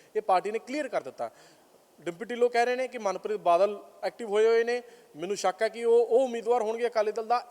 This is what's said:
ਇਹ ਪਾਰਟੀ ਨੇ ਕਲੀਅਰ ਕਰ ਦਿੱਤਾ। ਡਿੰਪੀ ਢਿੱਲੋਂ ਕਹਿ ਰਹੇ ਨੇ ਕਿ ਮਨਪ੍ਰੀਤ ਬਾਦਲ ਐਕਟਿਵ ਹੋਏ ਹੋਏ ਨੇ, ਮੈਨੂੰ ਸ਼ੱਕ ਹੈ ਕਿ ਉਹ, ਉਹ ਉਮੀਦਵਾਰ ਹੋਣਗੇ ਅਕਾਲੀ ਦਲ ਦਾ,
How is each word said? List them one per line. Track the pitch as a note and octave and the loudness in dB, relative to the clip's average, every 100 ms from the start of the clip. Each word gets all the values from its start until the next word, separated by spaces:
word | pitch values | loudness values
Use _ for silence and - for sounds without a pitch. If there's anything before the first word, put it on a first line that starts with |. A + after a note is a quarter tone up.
| _ G#3+ | _ -4
ਇਹ | |
ਪਾਰਟੀ | G3+ F#3 F#3+ | 0 0 0
ਨੇ | G#3+ | -6
ਕਲੀਅਰ | A#3 C#4+ C4+ | -6 -6 -4
ਕਰ | F3 | -6
ਦਿੱਤਾ। | C3+ - A#2 - - _ _ _ _ _ | -6 -8 -10 -12 -20 _ _ _ _ _
ਡਿੰਪੀ | D#3+ E3+ | -12 -10
ਢਿੱਲੋਂ | G#3+ A#3 A#3+ | -10 0 0
ਕਹਿ | A#3 | 2
ਰਹੇ | A#3+ B3 | 0 0
ਨੇ | B3+ | -6
ਕਿ | B3+ | -6
ਮਨਪ੍ਰੀਤ | G3+ F#3 G3+ G#3 | -4 -4 -6 -2
ਬਾਦਲ | E3+ E3+ G3+ G3+ - - | 2 4 4 -2 -14 -10
ਐਕਟਿਵ | G3 - A#3 | -10 -8 -2
ਹੋਏ | G#3 A3+ | 2 4
ਹੋਏ | A3+ | 4
ਨੇ, | A#3 A#3+ A#3 - _ D3 | 2 -4 -8 -20 _ -10
ਮੈਨੂੰ | F3 G3+ | -6 -2
ਸ਼ੱਕ | F#3 F#3 | -2 0
ਹੈ | A3 | -2
ਕਿ | G#3+ | 0
ਉਹ, | A#3 A#3 A#3 | 4 4 6
ਉਹ | A#3+ | 4
ਉਮੀਦਵਾਰ | C4 A#3 G#3+ A#3+ | 2 0 0 0
ਹੋਣਗੇ | G#3 A3+ A#3 | 0 -2 -2
ਅਕਾਲੀ | A3+ G#3+ | 0 0
ਦਲ | A3+ A3 | -2 -2
ਦਾ, | A#3+ - | -2 -2